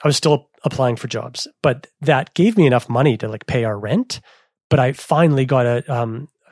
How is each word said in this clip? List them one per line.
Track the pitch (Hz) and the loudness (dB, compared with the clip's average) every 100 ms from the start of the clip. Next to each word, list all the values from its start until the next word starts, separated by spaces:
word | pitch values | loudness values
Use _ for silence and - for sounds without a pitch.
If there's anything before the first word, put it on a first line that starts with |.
I | 151 | -2
was | 139 | 0
still | 156 139 - _ | 2 0 -2 _
applying | 147 - 127 117 | -6 -2 -2 -2
for | 110 | -6
jobs, | 110 120 120 - _ | -10 -10 -14 -16 _
but | 147 131 - - | -2 -2 -8 -6
that | 147 135 - | 0 0 0
gave | - 202 220 | 0 2 4
me | 147 | 4
enough | 123 - | 4 0
money | 123 143 110 | 0 2 0
to, | 110 | -4
like, | 107 - | -8 -4
pay | 127 | -2
our | 113 104 | -2 -4
rent. | 104 180 254 - _ _ _ _ - | -2 -2 -2 -10 _ _ _ _ -2
But | 135 | 0
I | 127 | 0
finally | 143 - 151 165 139 | -2 -2 2 2 2
got | 131 135 120 | 2 2 2
a, | 120 - | -2 -4
um, | 120 117 113 147 _ _ | -4 -4 -8 -14 _ _